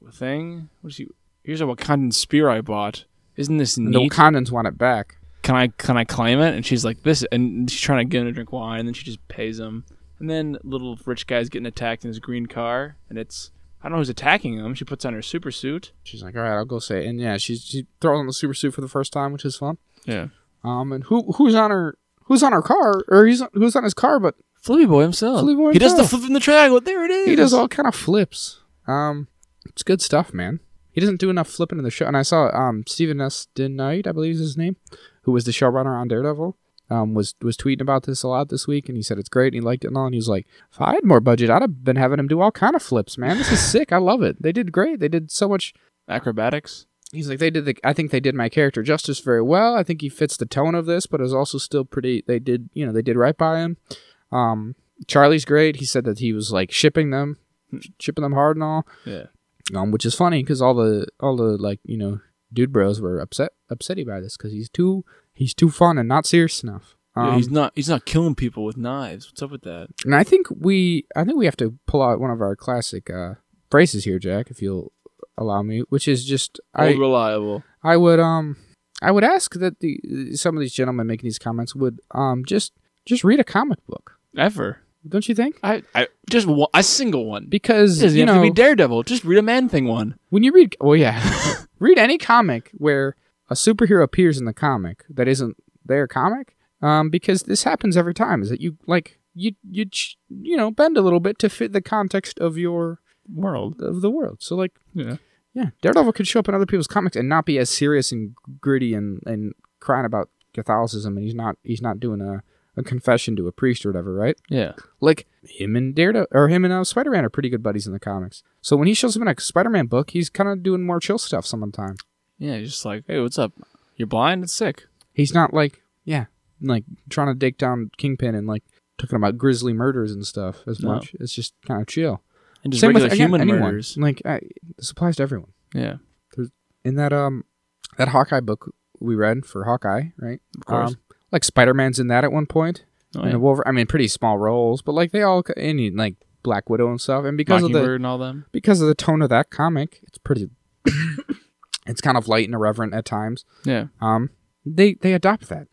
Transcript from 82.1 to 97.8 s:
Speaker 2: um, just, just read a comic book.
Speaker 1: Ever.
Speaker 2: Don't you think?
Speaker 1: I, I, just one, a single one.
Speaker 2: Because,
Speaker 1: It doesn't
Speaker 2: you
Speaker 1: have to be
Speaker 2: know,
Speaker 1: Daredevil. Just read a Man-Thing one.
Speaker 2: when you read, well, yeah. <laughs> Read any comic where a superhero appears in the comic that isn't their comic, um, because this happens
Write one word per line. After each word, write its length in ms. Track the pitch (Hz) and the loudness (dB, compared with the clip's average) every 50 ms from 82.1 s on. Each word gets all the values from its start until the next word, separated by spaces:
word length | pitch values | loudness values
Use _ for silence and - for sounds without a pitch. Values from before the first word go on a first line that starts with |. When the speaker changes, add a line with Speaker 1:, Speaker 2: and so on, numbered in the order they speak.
Speaker 2:
um, 320 | - 131 139 131 127 127 127 | -6 -2 -2 -2 -2 -2 -2
just, 280 | 135 196 208 - - _ _ _ _ _ _ _ | -2 -2 -2 -2 -4 _ _ _ _ _ _ _
just 180 | - 240 240 - | -2 -2 2 4
read 160 | 190 247 294 | 4 4 4
a 40 | 233 | 4
comic 360 | - - 196 262 294 185 - _ | 2 0 -2 0 -2 -4 -6 _
book. 300 | - - - _ - _ _ _ _ - | -12 -16 -16 _ -20 _ _ _ _ -2
Speaker 1:
Ever. 420 | - 147 202 208 170 104 98 110 - _ _ _ _ - | 0 0 0 0 -2 -6 -6 -6 -10 _ _ _ _ -10
Speaker 2:
Don't 220 | 151 175 208 214 - | -6 -4 -4 -2 -2
you 60 | 226 | 0
think? 220 | 208 240 294 311 _ - | 0 0 -2 -2 _ -4
Speaker 1:
I, 200 | 196 220 226 - _ - | -2 -2 -4 -4 _ -2
I, 120 | 220 247 - _ _ _ - | -2 -2 -2 _ _ _ -6
just 180 | - 233 202 | -4 -2 0
one, 200 | 170 147 143 147 - - | 0 2 2 2 2 4
a 100 | 170 202 | 4 4
single 420 | - - - 269 226 160 131 113 | 4 2 0 0 0 -2 -2 -2
one. 200 | 110 107 101 - | -4 -6 -8 -6
Speaker 2:
Because, 520 | - - 208 - - 226 214 208 202 175 156 | -4 -4 -2 2 2 4 6 6 6 6 6
Speaker 1:
It 60 | - | 4
doesn't 140 | 180 151 151 | 4 6 6
Speaker 2:
you 60 | 247 | 6
Speaker 1:
have 100 | 233 196 | 8 8
to 60 | 180 | 8
be 80 | 196 208 | 6 6
Speaker 2:
know, 40 | 165 | 6
Speaker 1:
Daredevil. 480 | 202 240 285 294 196 156 123 120 117 120 | 6 6 6 8 6 4 4 4 0 -2
Just 200 | - 247 240 - | -2 -2 -2 0
read 140 | 165 180 | 4 4
a 40 | 208 214 | 4 4
Man-Thing 420 | 220 240 262 262 240 - 151 131 | 4 2 2 0 0 0 0 0
one. 320 | 120 113 117 107 110 - _ _ - | 0 0 -2 -2 -4 -8 _ _ 0
Speaker 2:
when 140 | 175 208 233 | 2 4 4
you 80 | 269 | 6
read, 240 | 330 370 330 196 - - | 8 8 8 6 4 0
well, 140 | - 147 147 | 4 6 6
yeah. 260 | 160 143 117 113 113 113 98 - - - - - - - | 6 6 4 2 0 0 -2 0 0 -2 -4 -4 -6 -10
<laughs> 120 | _ _ - | _ _ 2
Read 200 | 185 285 370 285 | 6 6 8 8
any 180 | 214 240 320 | 6 4 2
comic 540 | 330 - - 233 240 220 165 123 117 - _ - | 0 2 4 4 4 4 4 0 -4 -6 _ -8
where 420 | - 147 151 143 139 135 139 - _ _ _ _ _ _ - | -2 0 2 2 2 0 -2 -4 _ _ _ _ _ _ -8
a 20 | 127 | -4
superhero 500 | - - 214 226 202 240 175 208 180 151 | 0 2 2 4 4 4 6 6 6 6
appears 360 | 123 - - 185 165 147 135 | 4 4 4 4 4 4 2
in 60 | 123 | -4
the 80 | 113 107 | -6 -6
comic 520 | - 151 147 131 110 92 85 - - - - | -2 -2 -2 -2 -2 -4 -6 -8 -12 -18 -10
that 160 | 143 131 123 | -4 0 2
isn't 280 | 127 131 131 127 113 - _ _ _ _ _ _ | 2 2 0 0 -4 -6 _ _ _ _ _ _
their 220 | - 131 143 143 | -2 0 0 0
comic, 480 | 123 - 135 139 190 226 269 262 _ _ _ _ _ _ - | -2 -2 -2 -2 0 -2 -4 -8 _ _ _ _ _ _ -4
um, 300 | 147 147 151 156 156 156 | 0 2 2 2 2 0
because 320 | 160 170 - - 190 185 - | -2 -2 0 0 0 0 0
this 200 | - 196 - - | -2 -2 0 0
happens 320 | - 311 - | 0 -2 0